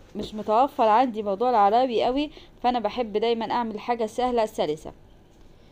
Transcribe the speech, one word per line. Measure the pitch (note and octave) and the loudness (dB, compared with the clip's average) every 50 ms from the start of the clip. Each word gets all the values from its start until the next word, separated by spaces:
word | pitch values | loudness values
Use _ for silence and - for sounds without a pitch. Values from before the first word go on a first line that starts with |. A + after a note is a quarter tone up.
| - - - | -20 -16 -12
مش | G3+ G#3+ G3+ G#3 | -12 -12 -10 -10
متوفر | G#3+ G#3 G#3+ G#3+ A3+ C4 C#4+ - - B3 A3 | -10 -4 0 2 2 2 2 2 0 2 4
عندي | G#3 A3+ C4 B3+ G#3 G#3+ G#3+ | 4 4 4 2 -2 -6 -4
موضوع | G#3 G3 F#3 A#3 B3+ | -4 -2 -2 0 2
العربي | B3 A3 G3+ G3+ G#3 A#3+ C4 C4+ A#3 G#3+ A#2+ | 4 4 4 6 6 4 2 2 0 0 0
قوي، | - B3+ C#4 D4+ D4+ - - - - - - - | 0 0 -2 -2 -4 -6 -16 -20 -20 -20 -4 -2
فانا | A#3+ B3 B3 | -2 -2 0
بحب | G#3 G#3 - A#3+ B3+ G#3+ G3 | -2 -4 -2 -4 -6 -2 -2
دايما | G#3+ G#3+ A#3 A#3 A3+ A3+ G3+ | -2 0 0 0 -2 -2 -4
اعمل | B2 A#3+ A#3+ A3+ G#3 G#3 | -2 -2 -2 -4 -6 -8
حاجه | - - A#3+ A#3 A#3 | -4 -4 -2 -2 -2
سهله | G#3+ - - A#3+ B3+ B3 A#3+ G#3+ | -4 -2 -2 -2 0 2 0 0
سلسه. | A3 - - G3+ D#3 D3+ D#3 - - - - - - - - _ _ _ _ - - - - - - | -2 -2 -4 -2 -2 -2 -6 -8 -16 -18 -18 -20 -20 -20 -20 _ _ _ _ -20 -20 -20 -20 -20 -20